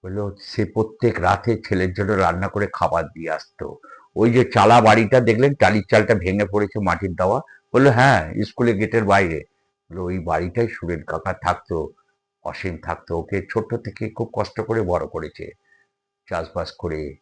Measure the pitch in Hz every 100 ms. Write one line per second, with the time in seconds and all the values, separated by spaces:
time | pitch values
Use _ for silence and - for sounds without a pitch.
0 | 92 98 104 98 - - 101 - 110 -
1 | 120 - 87 98 - 110 - 95 92 90
2 | 101 101 87 87 98 104 101 - 87 82
3 | 76 80 80 78 - - - - - -
4 | _ - 117 120 120 113 104 120 110 107
5 | 107 131 117 110 139 143 98 107 95 110
6 | 98 107 90 98 101 101 104 110 95 85
7 | 95 85 92 120 - - _ 123 139 117
8 | 135 113 78 - 104 - 120 101 107 117
9 | 101 98 92 78 - _ _ _ _ 85
10 | 90 92 82 80 87 104 117 - 85 85
11 | - 80 - 92 92 90 _ 85 73 -
12 | _ _ _ _ - - 92 82 85 82
13 | - 85 80 98 95 113 110 117 - -
14 | 110 - 117 - 101 - 107 113 95 87
15 | 76 87 73 - - - _ _ _ _
16 | _ _ _ 87 80 90 82 - 87 78
17 | 76 69